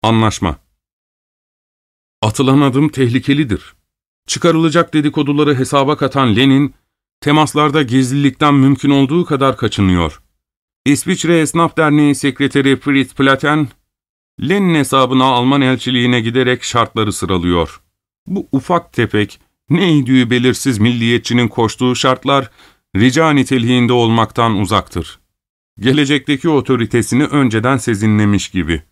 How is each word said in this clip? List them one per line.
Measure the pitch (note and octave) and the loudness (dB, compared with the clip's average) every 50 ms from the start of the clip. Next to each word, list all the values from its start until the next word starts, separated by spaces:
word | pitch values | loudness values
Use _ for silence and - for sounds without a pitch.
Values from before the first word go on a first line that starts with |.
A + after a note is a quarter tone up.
| - | 0
Anlaşma. | A2 A#2 A2 A2 A2 G2 - - F2 D2+ - _ _ _ _ _ _ _ _ _ _ _ _ _ _ _ _ _ _ _ _ _ _ _ _ _ _ _ _ _ _ _ _ | 2 2 2 0 0 -2 -2 -4 -4 -6 -6 _ _ _ _ _ _ _ _ _ _ _ _ _ _ _ _ _ _ _ _ _ _ _ _ _ _ _ _ _ _ _ _
Atılan | - A2 A2 - C3+ B2+ C3+ C#3+ | -4 -4 -2 0 0 2 4 4
adım | D3 C#3 A#2+ C3+ C#3+ D#3 | 2 2 2 0 0 -2
tehlikelidir. | - C3 C3+ A#2+ A#2 C3 - - C#3+ D3 D#3 B2 G#2 E2 - - _ _ _ _ _ _ _ _ _ _ _ - | 0 0 -2 0 0 -2 -2 0 -2 -2 0 -2 -4 -8 -8 -14 _ _ _ _ _ _ _ _ _ _ _ -10
Çıkarılacak | - - - F3 E3 D#3+ D#3+ E3 C#3+ E3+ E3 - - | -10 -2 0 0 2 2 0 2 2 0 -2 0 -2
dedikoduları | D3+ D3 D3+ C#3 D#3 D3 C#3 D3 C#3+ D3+ D3 D3 | -2 -2 0 -2 -2 -2 -2 0 0 2 0 0
hesaba | B2+ C3 B2+ - C#3 C#3 C3 D3+ D3 | 0 -2 -2 0 0 0 0 -2 -2
katan | D3+ C3+ - C#3 C3+ B2 G#2 | -2 -4 -2 0 0 2 2
Lenin, | G#2+ C3 C3+ C3+ C3+ D3 C3+ - _ _ _ _ _ _ _ _ _ | 2 4 4 4 2 0 -2 -6 _ _ _ _ _ _ _ _ _
temaslarda | - C#3+ D3 - D#3 - - D3+ D3+ D3+ C#3 D#3 D3+ | -4 0 2 2 2 0 0 0 0 0 0 0 -2
gizlilikten | A#2 A#2 C3 C3 B2 C3 C#3+ C#3+ C#3 B2+ _ D#3 D3 C#3+ | 0 0 0 0 0 -2 0 0 -2 -2 _ 0 2 4
mümkün | C#3 C3 C3+ C#3 C3 - C#3 | 4 4 4 2 2 0 0
olduğu | C#3+ C#3 C#3 C3 D3 F3 F3 | 2 2 2 2 0 -2 -2
kadar | - D#3 C3+ C3+ C3+ B2+ A2 | 0 -2 0 0 0 0 0
kaçınıyor. | - A2 - - G2+ F#2+ F2+ F2+ E2+ D#2 - - _ _ _ _ _ _ _ _ _ _ _ _ _ | -4 -4 -2 0 2 2 2 2 0 -2 -4 -10 _ _ _ _ _ _ _ _ _ _ _ _ _
İsviçre | C3 C#3+ C3+ - E3 F#3 F3+ - D#3+ E3+ E3 | -2 -2 -2 0 -4 -4 -4 0 0 2 2
Esnaf | D#3 C#3+ - E3+ E3+ D#3+ - - | 0 0 0 -2 -2 -2 0 -2
Derneği | D#3+ D3+ D3 D3 D3+ D3 C#3+ | 0 2 2 2 2 2 0
Sekreteri | C3 - C#3+ C3 - C#3+ C3+ - C#3+ C3+ C#3 C3+ B2+ | 0 -2 -4 -2 -2 -4 -2 0 0 0 2 0 0
Fritz | - C#3+ C#3+ C#3 C3 B2+ - | -2 -2 0 0 0 -2 -2
Platen, | - C#3 C3+ C3+ C3 - D3 D3+ D#3 D3+ B2 - _ _ _ _ _ _ _ _ _ _ _ _ _ | -2 2 2 2 0 0 -2 0 0 -2 -4 -8 _ _ _ _ _ _ _ _ _ _ _ _ _
Lenin | - C3 F3+ G3+ G3+ F3+ E3 | -4 -2 0 0 2 2 2
hesabına | D#3 C#3 - - C3+ C3 B2 C3 C3 C3 | 0 0 2 2 2 2 2 2 2 2
Alman | C3 C3 A#2+ A#2+ C3 C#3 C#3+ | 2 2 0 0 2 2 2
elçiliğine | C3+ B2+ C3 B2 - B2+ B2+ B2 A#2+ B2 B2 B2 | 2 0 0 -2 -4 -4 -2 0 0 0 0 0
giderek | A2+ A2+ A#2 C3 B2+ B2 B2+ B2 - | -2 -2 -2 0 0 0 0 -2 -4
şartları | - - A#2+ A2+ - _ A2+ A2 G#2 G2+ | -6 -2 -2 -2 -2 _ -4 -4 -2 -4
sıralıyor. | - - F2 F#2+ F2+ E2+ F2 F2 E2+ E2 D#2 - - _ _ _ _ _ _ _ _ _ - | -6 -4 -2 -2 -2 0 0 0 0 0 -2 -6 -18 _ _ _ _ _ _ _ _ _ -8
Bu | F3+ G3+ - - | -8 -8 -8 -4
ufak | - C3+ C3 - F3+ E3+ - _ _ | -4 -6 -2 -2 -2 -4 -4 _ _
tefek, | - A#2 G#2 - G#2+ G#2 G2+ - - _ _ _ _ _ _ | -4 -4 -2 0 -2 -2 -2 -6 -18 _ _ _ _ _ _
ne | C3+ E3+ - F3+ D#3+ D3 | -2 0 2 2 2 0
idüğü | C3+ A#2 C3 C3 B2+ A#2 | 2 2 2 2 2 2
belirsiz | A#2+ B2 A#2+ B2+ A#2+ - - C#3 B2+ G2+ | 0 0 0 0 -2 -2 -2 -4 -2 0
milliyetçinin | G#2 A#2+ B2 A#2+ A2+ A#2 A#2+ A#2 - - A#2+ A#2+ B2 A2 | 0 0 0 0 0 0 0 -2 -2 -2 -2 0 0 0
koştuğu | - - A#2 A2 - - B2+ B2+ B2 | -2 -2 -2 -2 -2 -2 -2 -2 -2
şartlar, | B2 - C#3 C3 B2+ - C3 C#3 C#3 B2+ A2 _ _ - - _ _ _ _ _ | 0 0 0 0 0 0 -2 0 0 -2 -4 _ _ -20 -20 _ _ _ _ _
rica | F#2+ G#2+ C3 B2 D3+ E3 D#3+ | 2 2 2 4 2 0 2
niteliğinde | D3+ C#3+ B2+ - C3+ C3 A#2 A#2 B2+ B2 A#2+ A#2 B2 | 2 2 2 2 0 -2 0 0 0 2 2 2 2
olmaktan | B2 A#2 A2+ A2+ A2+ A2+ A2 - - A#2 A#2 A2 F#2+ | 2 2 2 2 0 0 -2 -2 -2 -2 0 0 -2
uzaktır. | G#2 F2 G#2+ G2+ - - - F2+ D#2+ - - _ _ _ _ _ _ _ _ _ _ _ _ - | -2 0 -2 -2 -2 -4 -8 -10 -10 -10 -12 _ _ _ _ _ _ _ _ _ _ _ _ -6
Gelecekteki | G2 A#2+ D#3 D3 D3 C3+ D3 D3 - - D3 C3+ - F3 | -2 0 0 0 0 0 0 -2 -2 -2 -4 -2 0 0
otoritesini | D#3 C#3 A#2 - C3+ B2 A#2 G2 - A#2+ A2 - - B2 D3+ | 0 0 0 0 -2 -2 -2 -2 -2 -2 -2 0 0 -2 -2
önceden | - - D3 C#3 B2 G#2 A2 G#2+ B2 C3+ C3 | 0 0 0 0 0 0 -2 -2 0 -2 -2
sezinlemiş | - - A#2 G2 G#2+ A2 G#2+ G#2 G#2+ G#2 G2+ G2 - - | -2 -4 -4 -2 0 0 2 2 2 2 0 -2 -2 -4
gibi. | - F#2+ E2+ D2+ E2 D2+ - _ | -6 -6 -4 -4 -4 -6 -6 _